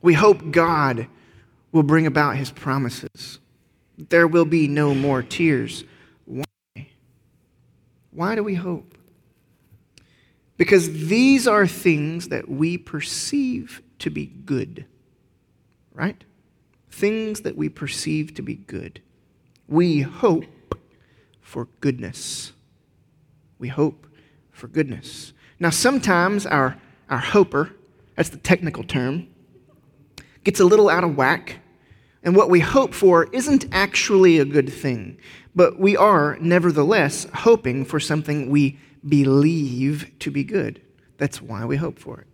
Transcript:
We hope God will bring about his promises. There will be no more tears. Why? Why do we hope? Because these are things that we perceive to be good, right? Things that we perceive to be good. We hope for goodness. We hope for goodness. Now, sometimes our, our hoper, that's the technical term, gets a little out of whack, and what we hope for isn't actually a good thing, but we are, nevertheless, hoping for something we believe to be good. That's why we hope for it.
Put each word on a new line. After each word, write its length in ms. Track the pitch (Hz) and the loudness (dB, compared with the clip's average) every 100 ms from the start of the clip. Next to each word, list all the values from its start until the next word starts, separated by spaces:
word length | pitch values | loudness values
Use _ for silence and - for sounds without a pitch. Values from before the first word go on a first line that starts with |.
We 120 | 170 | 4
hope 380 | 156 208 190 160 | 6 6 4 2
God 560 | 156 165 160 139 117 117 _ _ _ _ _ _ | 0 2 2 0 -2 -8 _ _ _ _ _ _
will 100 | 160 | 0
bring 240 | 143 156 160 | 4 4 2
about 300 | 143 147 131 | 0 0 -2
his 160 | 127 | -8
promises. 880 | - 143 131 123 - - - - - _ _ _ _ _ _ | -10 -6 -4 -4 -8 -16 -18 -20 -20 _ _ _ _ _ _
There 300 | 151 170 170 | 0 2 4
will 180 | 170 160 | 4 2
be 220 | 165 147 | 2 0
no 260 | 143 147 | 0 0
more 300 | 135 143 131 | 0 0 -2
tears. 640 | 127 - 160 135 110 - - _ _ _ _ | -4 -2 0 0 -4 -10 -18 _ _ _ _
Why? 180 | 110 143 _ _ - 143 _ _ _ _ _ _ _ _ _ _ _ _ | -12 -12 _ _ -20 -20 _ _ _ _ _ _ _ _ _ _ _ _
Why 240 | - 175 220 | -8 -4 -4
do 80 | |
we 100 | 208 | -4
hope? 420 | 185 185 170 - _ _ _ _ _ _ _ _ _ _ _ _ _ _ _ _ _ | -4 -6 -8 -12 _ _ _ _ _ _ _ _ _ _ _ _ _ _ _ _ _
Because 500 | 175 196 165 156 156 | 4 4 2 -6 -2
these 400 | 214 262 269 247 | 2 4 4 4
are 180 | 208 190 | 2 2
things 640 | - 180 156 147 170 170 | 0 0 0 -2 -8 -8
that 180 | 147 - | -10 -8
we 300 | 139 160 175 | -4 -4 -4
perceive 1040 | - 208 - - - 285 262 247 240 - _ _ | -8 -12 -10 -10 -6 -4 -4 -6 -10 -20 _ _
to 120 | - | -10
be 160 | 147 143 | -8 -12
good, 580 | - - 135 - 113 - _ _ _ _ _ _ _ _ _ _ | -16 -6 -6 -6 -12 -20 _ _ _ _ _ _ _ _ _ _
right? 300 | - 165 - _ _ _ _ _ _ _ | -8 -8 -8 _ _ _ _ _ _ _
Things 500 | - 202 220 220 214 | -4 -2 -2 -6 -8
that 160 | - - | -10 -6
we 120 | 151 | -8
perceive 680 | - 143 - - 156 151 - | -8 -12 -8 -4 -4 -6 -10
to 80 | |
be 100 | 123 113 | -12 -12
good. 460 | 98 92 82 - _ _ _ _ _ _ _ | -12 -14 -14 -18 _ _ _ _ _ _ _
We 340 | 151 175 147 | 2 2 2
hope 440 | 139 - 233 160 - _ _ - _ _ _ _ _ _ | -2 -2 0 0 -4 _ _ -14 _ _ _ _ _ _
for 260 | _ - 120 _ | _ -12 -12 _
goodness. 720 | 143 127 101 - - - - _ _ _ _ _ _ _ _ _ _ _ | -4 -4 -8 -12 -12 -12 -14 _ _ _ _ _ _ _ _ _ _ _
We 80 | 123 | -12
hope 400 | 135 151 - _ _ _ _ _ | -2 -2 -4 _ _ _ _ _
for 160 | _ 120 | _ -8
goodness. 680 | 147 151 - - - - _ _ _ | -4 -4 -6 -14 -20 -20 _ _ _
Now, 100 | 170 | -4
sometimes 760 | 156 247 269 - 180 180 202 196 | 0 0 0 0 2 2 -2 -2
our, 340 | 147 131 - _ _ _ | 0 0 -4 _ _ _
our 80 | 131 | -6
hoper, 540 | - 208 190 143 156 - _ _ _ - | 0 2 2 0 -4 -8 _ _ _ -6
that's 140 | 165 | -6
the 80 | - | -6
technical 460 | - 180 170 - | -2 -2 -2 -10
term, 440 | - 131 123 156 170 _ _ _ _ _ _ _ _ - _ _ - | -8 -4 -4 -6 -10 _ _ _ _ _ _ _ _ -20 _ _ -4
gets 160 | 196 | 2
a 40 | 180 | 4
little 240 | 214 202 | 6 4
out 140 | 165 | 2
of 140 | 175 139 | -2 0
whack, 420 | 131 170 - - _ _ _ _ _ _ | 0 -2 -6 -20 _ _ _ _ _ _
and 100 | 175 | 2
what 160 | 185 175 | 2 6
we 120 | 180 | 4
hope 320 | 156 269 262 | 4 2 0
for 320 | - 196 170 165 | 2 4 4 2
isn't 320 | 254 269 277 - | -4 0 0 0
actually 680 | 185 196 - - 196 185 165 | -2 -2 -2 2 6 6 6
a 60 | 139 | 4
good 260 | 147 135 | 0 -2
thing, 460 | 131 143 120 98 - - - _ | -4 -6 -6 -10 -18 -20 -20 _
but 240 | 180 180 - | 2 2 4
we 200 | 190 208 | 0 4
are, 400 | 208 185 147 - | 4 4 2 -2
nevertheless, 880 | 165 175 175 151 147 214 143 - - | 0 2 2 2 2 2 0 -4 -10
hoping 500 | - - 226 127 127 | -2 2 2 2 -6
for 160 | 135 160 | -4 -6
something 500 | - 147 151 147 131 | -2 -4 -2 -4 0
we 300 | 143 139 139 _ _ 143 | 2 2 -2 _ _ 0
believe 1040 | 147 135 139 147 165 139 123 135 147 135 _ | 2 4 4 4 0 -4 -2 -2 -4 -10 _
to 120 | - | -8
be 140 | 139 139 | -6 -4
good. 360 | 196 120 - _ _ _ _ | -4 -4 -8 _ _ _ _
That's 240 | 143 - | -8 -8
why 240 | 110 107 120 | -14 -10 -6
we 100 | 139 | -4
hope 240 | 160 - | -6 -10
for 220 | - 117 | -18 -18
it. 60 | - | -20